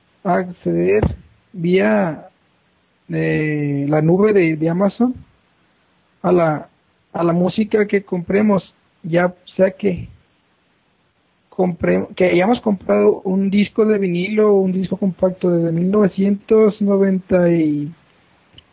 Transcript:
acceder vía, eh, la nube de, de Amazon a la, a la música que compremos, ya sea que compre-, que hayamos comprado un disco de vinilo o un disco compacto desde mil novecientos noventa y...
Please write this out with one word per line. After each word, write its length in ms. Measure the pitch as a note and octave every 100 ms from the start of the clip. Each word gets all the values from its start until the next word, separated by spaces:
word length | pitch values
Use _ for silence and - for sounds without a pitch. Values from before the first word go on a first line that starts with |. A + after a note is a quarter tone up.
| _ _
acceder 920 | G3 F#3 F#3 F3 F3 E3+ F3+ G#3 - - - _ _
vía, 760 | F3+ F3 F#3 G#3 G#3+ F3 C#3+ - _ _ _ _ _ _ _ -
eh, 800 | D#3+ D#3+ D#3 D3+ D3+ D3 C#3+ C#3+
la 120 | D#3
nube 320 | D#3+ F#3 G#3+
de, 240 | G3+ E3 D#3
de 120 | D#3+
Amazon 460 | F3 G3+ - B3+ B3+ - _ _ _ _ _ _ _ _ _
a 100 | F3+
la, 360 | F3+ D#3+ D3 - _ _ _ _
a 100 | -
la 100 | E3+
música 540 | E3+ F3+ - G#3+ G#3+ G#3
que 180 | G3
compremos, 720 | - F3+ E3+ G3 G#3+ G3 - _ _ _
ya 320 | E3+ E3+ F3+ F3+ -
sea 180 | - F#3+
que 360 | F#3+ G3+ F3 - - _ _ _ _ _ _ _ _ _ _ _ _ _
compre-, 580 | - F3+ E3+ F3+ F#3 - -
que 140 | F3
hayamos 300 | E3+ F#3+ A#3+
comprado 580 | G#3+ F#3+ - G#3 G#3 -
un 260 | - F#3+ G3
disco 340 | G3+ G3 -
de 140 | G#3+ G#3
vinilo 520 | F#3+ F3 F#3+ G#3+ G#3+
o 100 | G3
un 120 | F#3+
disco 240 | F#3 F3+ F#3
compacto 540 | G3 E3+ F#3 F#3 F3+
desde 220 | E3+ E3
mil 180 | E3 F#3
novecientos 880 | G#3 G3 - G3 G3+ - A3 G#3+ G#3
noventa 680 | G3+ G3 G3 F#3+ - F#3 F3
y... 420 | E3+ D#3 D3 D3 - _ _ _ _ _ - _